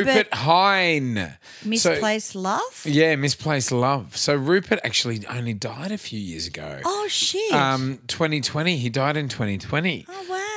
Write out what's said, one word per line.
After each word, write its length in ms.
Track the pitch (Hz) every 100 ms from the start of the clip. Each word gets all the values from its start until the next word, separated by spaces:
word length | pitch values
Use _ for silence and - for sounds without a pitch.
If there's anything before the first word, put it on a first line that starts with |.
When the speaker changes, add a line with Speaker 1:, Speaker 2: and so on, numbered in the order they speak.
| 269
Speaker 1:
Rupert 280 | 247 202
Hine. 1040 | 110 143 175 196 190 175 151 127 107 82 - - -
So 80 | 214
Speaker 2:
Misplaced 680 | 226 175 151 214 214 - 190
Love? 480 | 190 262 508 - 156
Speaker 1:
Yeah, 300 | 147 160 143
Misplaced 560 | 143 - 156 139 -
Love. 460 | 123 127 139 90 -
So 180 | - 143
Rupert 440 | 139 196 - -
actually 420 | - - 120 110 98
only 260 | 120 117
died 380 | 101 117 117 185
a 60 | 214
few 220 | - 110
years 260 | 92 80 82
ago. 360 | 78 76 69
Speaker 2:
Oh, 240 | 349 403 415
shit. 460 | - - 381 440
Speaker 1:
Um, 460 | 208 135 131 131 131 -
twenty 340 | - 160 151
twenty. 360 | - 151 175 151
He 120 | 120
died 280 | 135 139 151
in 120 | 139
twenty 280 | - 104 98
twenty. 480 | - 147 180 117 -
Speaker 2:
Oh, 160 | 381 359
wow. 160 | 370 415